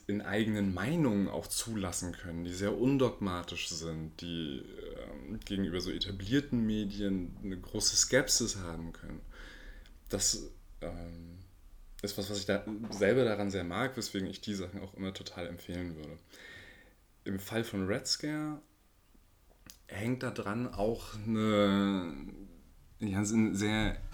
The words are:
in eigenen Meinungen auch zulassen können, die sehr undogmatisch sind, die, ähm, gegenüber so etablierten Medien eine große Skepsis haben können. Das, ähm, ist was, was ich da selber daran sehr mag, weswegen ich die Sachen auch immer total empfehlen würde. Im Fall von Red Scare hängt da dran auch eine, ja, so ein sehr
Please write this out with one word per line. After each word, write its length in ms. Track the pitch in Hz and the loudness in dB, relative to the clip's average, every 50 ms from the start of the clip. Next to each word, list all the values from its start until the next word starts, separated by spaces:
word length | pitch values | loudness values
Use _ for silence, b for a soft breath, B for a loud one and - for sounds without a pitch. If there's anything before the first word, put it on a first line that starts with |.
| - | -4
in 140 | - 101 104 | -2 -2 -2
eigenen 520 | - - 98 107 110 107 107 104 101 98 92 | 0 0 2 4 4 4 4 4 4 2 2
Meinungen 540 | 92 98 131 170 175 151 123 104 101 95 | 2 2 2 4 4 4 6 6 4 4
auch 200 | - - 80 101 | 2 0 -4 -4
zulassen 640 | - - - - 117 113 104 95 87 85 - 92 87 | -2 -4 -4 -2 -2 -2 -2 -2 -2 -2 -2 -4 -4
können, 320 | 82 - - 87 82 85 87 | -6 -6 -8 -6 -6 -4 -4
die 100 | 87 90 | -4 -2
sehr 240 | 92 101 104 - | 0 0 0 2
undogmatisch 920 | - 120 131 139 131 127 113 - - 104 92 87 87 87 - 87 - - - | 4 4 4 6 6 4 2 2 0 -2 -2 -2 -2 -4 -6 -6 -6 -6 -6
sind, 500 | 87 78 82 82 80 80 80 78 - - | -6 -6 -4 -4 -4 -4 -6 -8 -8 -8
die, 420 | 87 87 85 85 80 73 67 62 - - - - - - - | -6 -4 -4 -4 -4 -4 -4 -6 -8 -10 -12 -12 -12 -10 -10
ähm, 420 | - - - 73 65 64 73 107 110 - | -10 -10 -10 -10 -10 -8 -8 -8 -8 -4
gegenüber 340 | - 101 95 98 78 85 92 | -2 0 0 0 0 0 -2
so 120 | 90 92 | -2 -2
etablierten 720 | - 87 - 101 98 98 95 98 131 143 139 139 131 120 110 | -2 -2 -2 -4 -4 -6 0 2 2 2 4 4 2 2 4
Medien 720 | 110 107 107 104 98 98 101 104 98 98 92 87 82 - - 104 | 2 2 2 0 -2 -2 -2 0 0 2 0 0 -4 -6 -8 -6
eine 140 | 98 92 | -6 -6
große 380 | 90 - - - 107 - - - | -6 -8 -6 -2 0 0 2 4
Skepsis 600 | - - - 131 131 135 - - - 117 98 95 | 4 4 8 6 6 6 6 4 2 2 0 -2
haben 340 | 98 90 85 82 82 82 82 - | -4 -4 -6 -6 -6 -6 -8 -8
können. 280 | - - - 76 80 - B B B B B B B B B B B B B B - - - | -10 -10 -10 -10 -10 -12 B B B B B B B B B B B B B B -20 -6 -4
Das, 400 | 101 98 - - - - - - - - - - - - | -2 0 2 2 0 0 -4 -10 -14 -16 -18 -18 -12 -10
ähm, 560 | - 85 87 85 85 85 85 85 85 85 87 92 95 - - - - - - - - - - - | -8 -8 -6 -6 -8 -10 -10 -12 -14 -14 -14 -16 -18 -20 -20 -20 -20 -20 -20 -20 -18 -18 -8 -6
ist 160 | - 98 - | -6 -4 -2
was, 120 | 107 95 98 | -4 -4 -2
was 100 | 107 101 | -4 -2
ich 60 | 95 | 2
da 200 | - 98 - - 107 110 104 113 104 | 2 2 2 0 -4 -6 -6 -6 -8
selber 340 | - 98 101 98 117 135 123 | 2 6 6 8 8 8 6
daran 280 | 113 104 98 104 98 | 6 4 2 0 0
sehr 120 | 95 95 85 | 0 0 -2
mag, 320 | 87 87 107 127 127 - | 0 0 0 0 0 -2
weswegen 320 | 117 107 - - 98 95 | -4 -6 -2 -2 -2 -2
ich 140 | 87 - - | -2 -4 -6
die 140 | - 107 101 | -6 -4 -4
Sachen 260 | 98 90 92 95 90 | -4 -4 -6 -8 -8
auch 120 | 92 95 - | -10 -10 -8
immer 180 | - 95 95 95 | -6 -6 -6 -6
total 340 | - - - - 92 87 | -6 -12 -10 -8 -8 -8
empfehlen 480 | 85 87 85 - - 87 90 90 87 82 | -8 -8 -10 -8 -6 -6 -4 -4 -6 -6
würde. 220 | 78 73 73 78 - - B B B B B B B B B B B B B B _ _ _ _ _ _ | -8 -10 -12 -12 -16 -18 B B B B B B B B B B B B B B _ _ _ _ _ _
Im 140 | 101 98 95 | -4 -4 -4
Fall 240 | 95 - 110 113 113 | -4 -2 0 0 0
von 220 | - - 98 95 | 0 0 0 0
Red 200 | 92 110 - - | 2 0 0 0
Scare 520 | - - - - 151 151 151 151 151 151 147 - - _ _ _ _ _ _ _ _ - - - _ _ _ _ - - _ - - - - _ | -2 -2 0 0 -2 -2 -2 -2 -4 -6 -8 -12 -18 _ _ _ _ _ _ _ _ -20 -20 -20 _ _ _ _ -20 -20 _ -20 -20 -20 -20 _
hängt 360 | - - 98 107 120 127 127 131 | -10 -6 -2 0 0 0 0 -2
da 80 | 120 | -4
dran 360 | 101 117 104 98 104 117 123 113 - | -4 -4 -4 -2 -2 -2 -2 -2 0
auch 400 | - 101 113 117 - - - - | 0 2 2 2 0 -4 -8 -10
eine, 1000 | 107 104 113 110 110 107 110 107 104 104 98 98 101 101 98 98 92 87 82 69 69 73 - - - 101 - - - - - - - - - - - | -6 -2 2 2 4 6 6 8 8 8 8 8 6 6 6 4 2 0 -2 -6 -8 -10 -10 -10 -12 -14 -16 -16 -20 -20 -20 -20 -20 -20 -20 -8 -4
ja, 240 | 113 101 95 98 104 | -2 0 2 2 2
so 120 | 98 113 | 4 6
ein 200 | 113 110 104 95 | 6 6 6 4
sehr 420 | 98 107 107 107 110 107 98 92 - - - | 4 4 4 4 4 4 2 0 -2 -6 -2